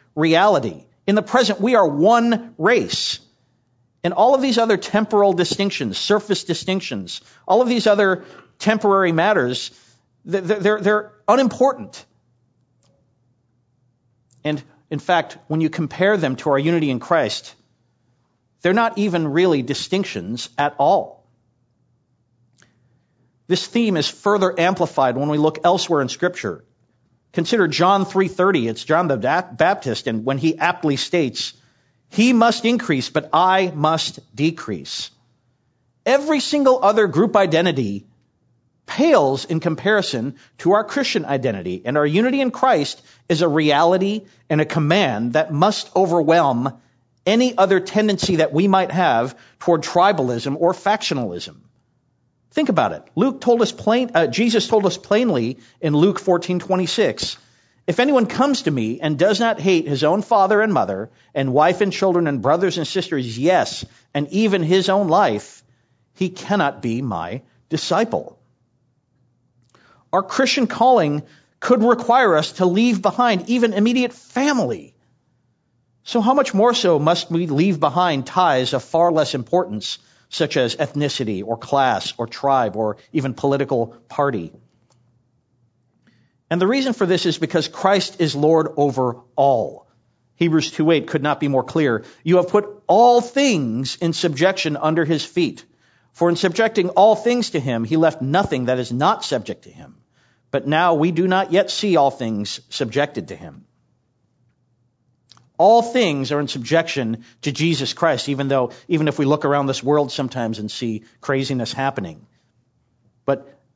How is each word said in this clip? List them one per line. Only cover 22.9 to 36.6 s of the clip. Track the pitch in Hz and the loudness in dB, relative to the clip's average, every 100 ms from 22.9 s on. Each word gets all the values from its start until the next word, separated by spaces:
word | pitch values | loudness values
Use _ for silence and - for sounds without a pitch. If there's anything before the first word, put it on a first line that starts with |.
| _ _ _ _ _ - | _ _ _ _ _ -4
This | 180 - | -4 -2
theme | 233 226 170 | -2 0 0
is | - | -4
further | - 208 202 185 175 | -4 0 0 0 0
amplified | 170 180 170 - 131 123 | 0 0 -2 0 0 0
when | 147 | -2
we | 147 | 0
look | 151 156 | 0 0
elsewhere | 175 185 - 160 | 0 0 0 -2
in | 127 | -2
Scripture. | - 180 180 107 82 _ _ _ _ _ _ _ | -2 -4 -4 -10 -10 _ _ _ _ _ _ _
Consider | - 160 233 170 | -4 -2 2 2
John | - 180 196 190 | 2 2 2 2
three | 190 190 | 0 -2
thirty. | 185 185 175 117 | 0 0 2 -2
It's | 110 | -6
John | - 156 170 | 0 0 2
the | 127 | 0
Ba-, | 123 165 180 | 0 -2 -2
Baptist, | 117 165 202 131 110 - | 0 0 0 -4 -6 -4
and | 113 117 | -4 -4
when | 135 | -2
he | 160 160 | -2 0
aptly | 160 180 156 135 | -2 0 -2 -2
states, | - 175 135 - - - _ _ _ _ _ | -2 -2 -2 -4 -12 -14 _ _ _ _ _
"He | - 240 | 0 2
must | 233 233 233 226 | 4 2 2 0
increase, | 247 - 143 - | -2 -2 -4 -2
but | 156 - | -4 0
I | 156 185 190 180 151 | 0 2 2 0 0
must | 151 160 - - _ 110 | 0 0 -4 -10 _ -4
decrease." | 156 165 - 90 69 - - _ _ _ _ _ _ _ _ _ - | -4 -4 -8 -10 -10 -12 -12 _ _ _ _ _ _ _ _ _ 0
Every | 277 294 302 | 0 0 -2
single | - 294 | 0 2